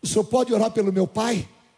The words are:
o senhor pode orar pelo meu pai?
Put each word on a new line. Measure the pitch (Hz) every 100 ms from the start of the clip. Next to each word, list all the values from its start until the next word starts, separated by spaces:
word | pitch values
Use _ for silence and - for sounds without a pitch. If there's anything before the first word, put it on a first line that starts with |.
o | -
senhor | -
pode | 208 254 247
orar | 226 220
pelo | 226 196
meu | 190 185
pai? | - 226 220 - _ _